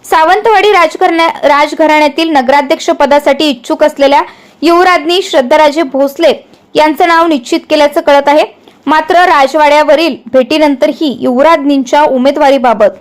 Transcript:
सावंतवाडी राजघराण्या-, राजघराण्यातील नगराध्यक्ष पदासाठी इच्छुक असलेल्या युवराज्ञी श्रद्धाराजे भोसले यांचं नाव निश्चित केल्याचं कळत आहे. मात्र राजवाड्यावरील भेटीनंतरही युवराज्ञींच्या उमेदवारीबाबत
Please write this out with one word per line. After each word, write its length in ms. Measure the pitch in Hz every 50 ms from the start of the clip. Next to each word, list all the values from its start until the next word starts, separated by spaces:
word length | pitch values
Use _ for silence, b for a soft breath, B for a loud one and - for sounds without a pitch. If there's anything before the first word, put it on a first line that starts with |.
| B
सावंतवाडी 640 | - - 320 320 330 370 427 415 453 427 381 381 427
राजघराण्या-, 760 | 415 359 330 311 - - 381 359 339 330 330 330 - - - 285
राजघराण्यातील 800 | 285 285 302 294 311 - 320 302 302 302 302 294 294 330 330 330
नगराध्यक्ष 600 | 311 269 247 262 277 285 277 262 320 311 - 349
पदासाठी 600 | 320 - 294 254 285 294 294 302 277 - 311 294
इच्छुक 340 | 254 - - - 320 - 302
असलेल्या 380 | 302 302 - 277 277 285 302 359 B B B B B B B
युवराज्ञी 600 | 269 330 339 349 370 370 349 330 294 330 349 381
श्रद्धाराजे 600 | 370 - - 302 247 247 302 311 311 294 277 320
भोसले 640 | 330 262 - 262 277 277 277 - 330 294 233 - - b b b b b -
यांचं 340 | - 302 311 302 - 370 339
नाव 180 | 330 330 339
निश्चित 340 | 339 311 247 - - 339 330 - -
केल्याचं 300 | 311 302 294 294 294 330
कळत 280 | 320 294 285 285 277 285
आहे. 160 | 285 302 403 440 - b b b b b _
मात्र 280 | 277 302 311 311 - 349
राजवाड्यावरील 1000 | 349 359 359 330 285 269 269 302 311 302 285 285 302 302 285 294 294 339 320 226 - - -
भेटीनंतरही 840 | - 262 240 - 311 311 311 294 277 254 302 311 - - 330 285 220 -
युवराज्ञींच्या 800 | 254 262 247 247 285 320 339 302 269 285 285 277 247 - 311 285
उमेदवारीबाबत 840 | 302 - 269 254 247 277 277 294 294 277 277 269 247 247 220 202 214 190 - b